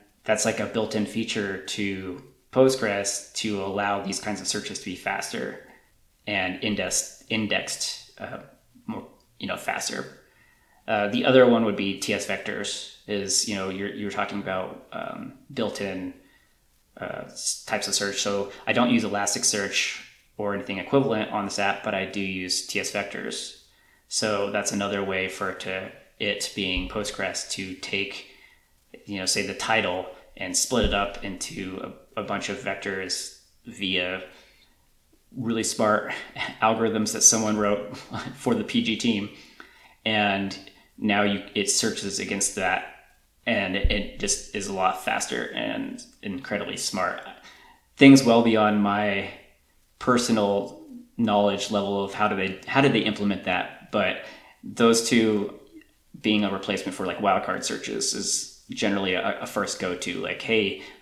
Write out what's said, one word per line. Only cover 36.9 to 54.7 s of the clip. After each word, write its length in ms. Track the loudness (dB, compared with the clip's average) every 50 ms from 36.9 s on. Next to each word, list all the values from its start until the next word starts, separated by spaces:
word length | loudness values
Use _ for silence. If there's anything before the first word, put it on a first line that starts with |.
| 2 2 0 0 0
that 80 | 4
someone 340 | 4 6 6 6 2 2 2
wrote 400 | 2 2 2 2 0 -2 -8 -12
<laughs> 380 | -14 -12 -10 -10 -8 -8 -10 -12
for 180 | -4 0 0 2
the 100 | 2 0
P 180 | 0 2 2
G 140 | 2 2 0
team. 340 | 2 2 2 2 2 -2 -4 -10 -16 -20 -20 -20 -20 -20 -20 -20 -20 -20 -20 -20 _ _
And 540 | 0 2 4 4 4 2 2 0 -2 -4 -8 -12 -18 -20 -20 _ _ _ -2
now 240 | 0 2 4 4
you, 200 | 4 2 2 0 -4 -4 -2
it 160 | 0 0 2
searches 480 | 0 2 0 0 -2 -2 -4 -4 -4 -4
against 360 | -4 -4 -2 -2 -2 -2 -2
that, 280 | 0 0 0 0 0 -2 -8 -14 -18 -20 _ _ _ _ _ _ _ _
and 300 | -2 0 0 0 0 0
it, 140 | 2 2 2
it 300 | 2 2 0 -4 -6 -4
just 340 | -2 -2 -2 -4 -4 -8 -8
is 140 | -8 -6 -4
a 40 |
lot 320 | -2 0 0 0 0 0 -2
faster 420 | -2 -2 -2 -2 -2 -4 -4 -4 -4 -6
and 460 | -6 -4 -4 -4 -4 -6 -6 -8 -12 -14 -18 -20 _
incredibly 540 | -8 -8 -8 -8 -6 -6 -6 -4 -4 -6 -6
smart. 460 | -6 -6 -4 -2 -2 -2 -2 -2 -6 -10 -14 -16 -18 -20 -20 -20 -20 -20 -20 -20 _ _ _ _
Things 260 | 10 12 12 12 12
well 200 | 10 8 6 8
beyond 400 | 8 6 6 6 6 6 6 4
my 480 | 4 2 2 2 2 0 0 -2 -4 -6 -10 -16 -20 -20 _ _ _ _ _ _ _ _ _ _
personal 880 | 2 2 4 4 4 4 4 4 4 4 4 2 0 -2 -8 -14 -18 -18 -18 -18 -20 -12 _
knowledge 540 | 0 2 4 4 6 6 4 4 2 -2 -2
level 340 | 0 0 0 0 0 0 -2
of 100 | -2 0
how 140 | 0 2 2
do 80 | 2
they, 240 | 0 -2 -2 -4 -8 -8
how 140 | 0 2 4
did 120 | 4 6
they 80 | 4 4
implement 440 | 2 0 -2 0 0 0 0 0 -2
that, 460 | -2 -2 -2 -2 -4 -8 -14 -10 -2
but 280 | 0 2 2 2 0 -4 -8 -14 -16 -20 -20 -20 -20 _
those 460 | -16 -12